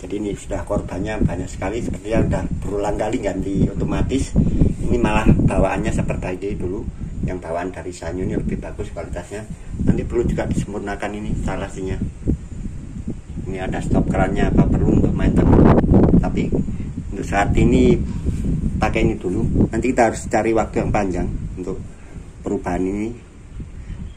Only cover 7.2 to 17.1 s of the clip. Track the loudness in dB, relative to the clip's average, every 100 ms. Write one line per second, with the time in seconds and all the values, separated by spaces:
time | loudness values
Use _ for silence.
7.2 | -4 -4 -4 -4 -4 -8 -10 -10 -6 -4
8.2 | -2 -2 -2 -4 -6 -8 -8 -8 -8 -8
9.2 | -8 -10 -10 -12 -10 0 2 2 0 0
10.2 | 0 -2 -2 -2 -4 -6 -8 -6 -6 -6
11.2 | -4 -4 -2 -4 -6 -8 -6 -4 -6 -4
12.2 | -2 -2 -6 -10 -10 -10 -12 -10 -10 -10
13.2 | -10 -10 -8 -6 -6 -6 0 0 2 2
14.2 | 2 2 2 4 4 4 4 4 4 2
15.2 | 2 4 6 8 8 6 6 6 8 6
16.2 | 4 0 0 0 -2 -4 -6 -8 -8